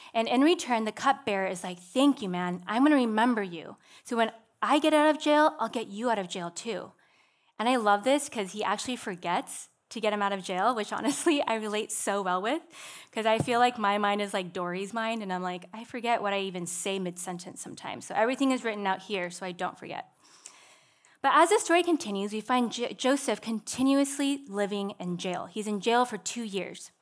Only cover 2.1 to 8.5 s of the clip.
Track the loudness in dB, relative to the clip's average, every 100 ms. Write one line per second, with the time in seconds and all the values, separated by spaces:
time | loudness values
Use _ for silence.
2.1 | 4 -2 -2 -2 -4 -2 2 6 6 4
3.1 | 4 2 2 -2 -8 -14 -18 _ -20 -6
4.1 | 0 0 -2 _ _ 2 4 6 6 6
5.1 | 4 4 6 4 2 -4 -4 -6 -4 0
6.1 | 0 -2 -6 -8 -8 -8 -8 -8 _ _
7.1 | _ _ _ _ -2 2 4 4 4 4
8.1 | 2 0 -6 -6